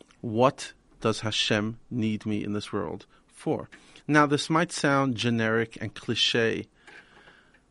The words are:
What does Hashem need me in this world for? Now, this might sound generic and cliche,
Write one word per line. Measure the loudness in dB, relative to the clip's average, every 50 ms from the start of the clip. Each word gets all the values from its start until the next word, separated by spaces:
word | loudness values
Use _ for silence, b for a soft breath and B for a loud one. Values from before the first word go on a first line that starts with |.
| -20 _ _ _
What | -8 -4 2 4 4 4 2 0 -8 -14 -16 _ _ _ -8 -2
does | 0 0 0 0
Hashem | -2 -4 -2 -2 0 0 0 0 0 -2 -6 -10 -12 -8
need | -4 -2 -2 -2 -2 -2 -4
me | -4 -4 -2 -2
in | -4 -4
this | -6 -6 -6 -6
world | -4 -4 -6 -8 -10 -12 _ b b b
for? | b _ -8 -4 -4 -4 -4 -6 -10 B B B B B B B
Now, | B 4 6 6
this | 6 4 0 0 2
might | 2 2 0 0 -2
sound | -2 0 2 2 2 2 0 0
generic | 0 0 0 0 2 2 2 2 0 0 -2 -4 -8
and | -10 -10 -10
cliche, | -8 -6 -4 -2 0 0 2 2 2 2 2 0 -2 -6 -8 B B B B B B B B B B B B B B B B B B B B